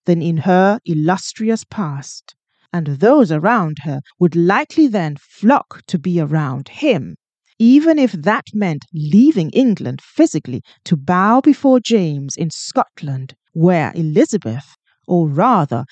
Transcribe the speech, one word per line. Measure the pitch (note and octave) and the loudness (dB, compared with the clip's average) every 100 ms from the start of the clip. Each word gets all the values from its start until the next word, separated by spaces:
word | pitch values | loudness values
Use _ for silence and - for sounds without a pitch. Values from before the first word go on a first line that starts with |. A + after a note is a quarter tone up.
| - | -2
than | E3+ | 0
in | E3 D#3+ | 0 -2
her | F#3 F#3 F#3+ A3 | 2 2 2 0
illustrious | - D#3+ D#3 F#3+ - - A3 A3+ | -4 -2 0 -2 -6 -6 -4 -4
past. | - - E3 C#3 C3+ - - _ _ _ _ | -6 -8 -8 -8 -12 -20 -20 _ _ _ _
And | F3 D3 | -8 -6
those | C#3 G3+ D4+ G3 | 0 4 4 4
around | D#3 F3+ A#3+ F3 D3+ | 2 0 0 -2 -6
her | D#3 C#3 - _ | -8 -8 -10 _
would | F3 | 0
likely | E3 E3+ G#3+ D4+ - D4 | 2 2 2 0 0 2
then | G#3 D#3 C#3+ | 2 -4 -6
flock | _ _ G#3 C#4 - - - | _ _ 2 2 0 -14 -8
to | F3 | -6
be | F3+ F3 | -2 -2
around | C#3+ D#3 C#3+ C3 C#3 | 0 -2 -2 -6 -10
him, | - D4+ F3+ F2 D#2+ _ _ _ _ | -4 0 2 0 -14 _ _ _ _
even | A3+ C#4 D#4+ D4+ | 4 4 4 2
if | B3+ | 0
that | E3+ D3+ A#3+ - | -2 -2 -4 -4
meant | G#3 F#3+ D3 - | -4 -4 -4 -10
leaving | D#3+ D3+ G3 C#4 B3 F#3+ | -8 0 4 4 2 -2
England | - C4 F#3+ B2 C3 | 0 0 0 -4 -10
physically | - - D#4+ D#3 - B2 - _ | -10 -2 0 0 -6 -10 -12 _
to | - D#3+ | -4 -4
bow | C#3 F3+ G3+ B3 | 0 0 2 2
before | D4+ C4 C#4 B3+ | 2 2 2 2
James | - A3+ E3+ C#3+ C#3 | 2 0 0 -4 -8
in | - E3+ | -6 -6
Scotland, | - - - - - D3 C3 C3 - _ | -6 -6 -4 -4 -6 -8 -8 -10 -18 _
where | E3 F3 F3 C3+ | 0 2 2 0
Elizabeth, | - D#3 D3+ D#4+ G3+ A2+ A#2+ - _ _ _ - | -4 -2 0 0 -2 -6 -8 -12 _ _ _ -2
or | F3+ D#3 | 0 0
rather, | C#3+ A#3+ G#3+ D3 A#2+ C#3 | 0 2 2 0 -4 -8